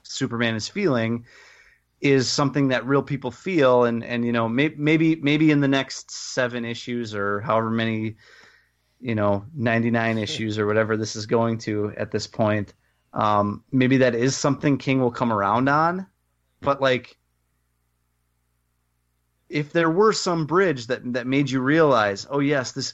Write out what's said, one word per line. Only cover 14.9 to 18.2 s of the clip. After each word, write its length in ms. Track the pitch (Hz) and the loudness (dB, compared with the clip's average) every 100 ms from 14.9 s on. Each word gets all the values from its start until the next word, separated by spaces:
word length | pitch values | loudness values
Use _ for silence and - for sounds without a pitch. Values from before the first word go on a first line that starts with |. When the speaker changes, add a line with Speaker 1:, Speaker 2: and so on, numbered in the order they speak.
| 135 | 0
Speaker 1:
will 100 | 123 | 0
come 220 | 120 123 | 0 0
around 360 | 107 98 110 135 | 0 2 2 2
on. 380 | 143 165 185 190 _ _ _ _ _ | 2 2 -2 -8 _ _ _ _ _
But, 220 | - 139 | -4 0
like, 340 | 135 127 - _ _ _ _ _ _ _ _ _ _ _ | 2 0 -2 _ _ _ _ _ _ _ _ _ _ _